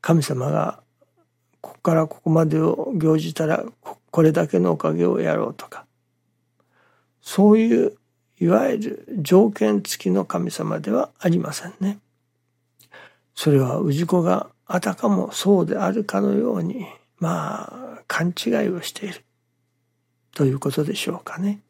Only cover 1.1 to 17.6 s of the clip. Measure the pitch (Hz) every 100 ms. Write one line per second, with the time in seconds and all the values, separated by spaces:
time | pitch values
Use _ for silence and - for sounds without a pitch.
1.1 | _ _ _ _ _ - - - 160 156
2.1 | - - 160 160 156 160 - - 208 156
3.1 | 156 160 151 156 - - _ - - _
4.1 | - 160 156 165 - 175 160 - 165 -
5.1 | - - - 107 - - - - _ _
6.1 | _ _ _ _ _ _ _ _ _ _
7.1 | _ - - 208 220 226 233 233 - _
8.1 | _ _ _ 170 214 269 214 214 - -
9.1 | 214 143 185 220 208 214 - - - 95
10.1 | 92 - - 175 - 107 107 - 233 -
11.1 | _ 180 175 165 147 175 - 190 208 _
12.1 | _ _ _ _ _ _ _ _ - -
13.1 | _ _ - 156 139 131 139 - 143 170
14.1 | 180 170 185 - _ - 180 202 185 226
15.1 | 196 - - 196 196 165 - 190 214 208
16.1 | 196 202 202 240 208 170 254 180 - _
17.1 | _ 165 170 151 -